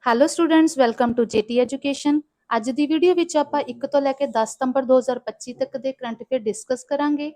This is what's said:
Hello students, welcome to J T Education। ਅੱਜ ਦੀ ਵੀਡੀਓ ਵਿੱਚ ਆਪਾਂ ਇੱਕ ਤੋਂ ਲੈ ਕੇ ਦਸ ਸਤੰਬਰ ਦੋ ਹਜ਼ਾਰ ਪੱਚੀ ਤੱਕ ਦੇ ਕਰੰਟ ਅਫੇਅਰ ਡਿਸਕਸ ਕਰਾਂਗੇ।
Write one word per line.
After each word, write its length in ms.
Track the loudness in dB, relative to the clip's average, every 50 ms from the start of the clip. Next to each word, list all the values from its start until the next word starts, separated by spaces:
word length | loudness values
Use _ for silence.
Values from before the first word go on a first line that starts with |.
| _
Hello 220 | 0 2 4 4 2
students, 460 | 2 0 2 4 6 6 4 4 4 2
welcome 360 | 2 2 2 0 0 0 2
to 80 | 0 -2
J 140 | 0 0 -2 -2 0
T 80 | 0 0
Education। 580 | 0 0 -2 -4 _ -4 -4 -2 0 0 0 0 0 _ _ _ _ _ -4
ਅੱਜ 140 | -2 -2 -2
ਦੀ 160 | -2 -2 0 0
ਵੀਡੀਓ 260 | 2 2 4 4 4
ਵਿੱਚ 220 | 2 0 0 0 -2
ਆਪਾਂ 240 | 0 0 -2 -4
ਇੱਕ 240 | -4 -4 -8 -8 -10
ਤੋਂ 160 | 0 0 0
ਲੈ 100 | 2 2
ਕੇ 160 | -2 -2 -4 -2
ਦਸ 240 | 0 -2 -2 -2 -2
ਸਤੰਬਰ 300 | _ -4 -2 -2 -2 0
ਦੋ 160 | 4 2 2
ਹਜ਼ਾਰ 200 | 2 0 -4 -6
ਪੱਚੀ 340 | _ -12 -12 _ -14 -16 -8
ਤੱਕ 220 | -8 -8 -8 -8 -8
ਦੇ 140 | -8 -8
ਕਰੰਟ 300 | -8 _ -10 -12 -12 -12 -8
ਅਫੇਅਰ 160 | _ -6 -4
ਡਿਸਕਸ 440 | -2 -4 -6 -6 -6 _ -6 -6 -4
ਕਰਾਂਗੇ। 460 | _ -4 -2 0 0 0 -2 -4 -8 -10